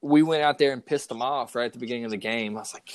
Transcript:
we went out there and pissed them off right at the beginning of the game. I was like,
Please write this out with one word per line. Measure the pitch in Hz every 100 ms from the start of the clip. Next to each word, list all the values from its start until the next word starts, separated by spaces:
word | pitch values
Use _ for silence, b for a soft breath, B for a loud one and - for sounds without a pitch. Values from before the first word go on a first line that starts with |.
we | 143 147
went | 160 156
out | 151 143
there | 143
and | 131
pissed | - 143 -
them | 117
off | 123 143 117 123
right | 120
at |
the | 120
beginning | 117 120 117
of |
the | 104
game. | 107 113 107 107
I |
was | 104
like, | - -